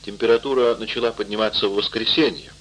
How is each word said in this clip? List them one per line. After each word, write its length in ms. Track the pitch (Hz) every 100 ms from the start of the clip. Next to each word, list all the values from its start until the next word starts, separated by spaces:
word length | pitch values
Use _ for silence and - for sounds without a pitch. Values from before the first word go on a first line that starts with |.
Температура 720 | - 101 117 117 139 131 120 113
начала 360 | 110 120 117
подниматься 560 | 113 101 104 110 - 104
в 60 |
воскресенье 760 | 101 101 113 113 - 139 117 - -